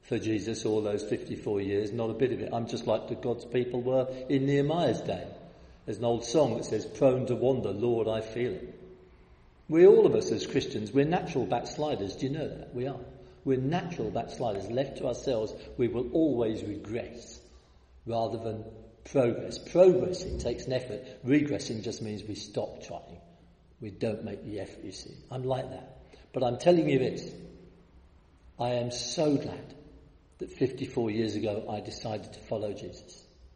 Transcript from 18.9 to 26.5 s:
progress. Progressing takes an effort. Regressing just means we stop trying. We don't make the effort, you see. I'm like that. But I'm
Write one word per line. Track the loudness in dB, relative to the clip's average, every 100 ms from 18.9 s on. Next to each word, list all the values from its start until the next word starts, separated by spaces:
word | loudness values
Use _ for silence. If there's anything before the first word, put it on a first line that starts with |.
| -20 0
progress. | 4 4 2 -4 -10
Progressing | 0 8 10 8 2 -4 -6 -4
takes | -4 -4 -2
an |
effort. | -2 -2 -10 -10 -10
Regressing | 4 4 4 -2 -4 -6
just | -6 -6
means | -6 -8
we | -8
stop | -10 -6 -6 -6 -8
trying. | -12 -14 -14 -20 -20 -20 -20 -20 _ -14
We | -12
don't | -4 -2 -2
make | -6 -10
the | -8 -8
effort, | -8 -12
you | -14
see. | -12 -14 -18 -12
I'm | -6
like | -2 -2 -4
that. | -10 -16 -20 -20 -20 -8
But | 0
I'm | 0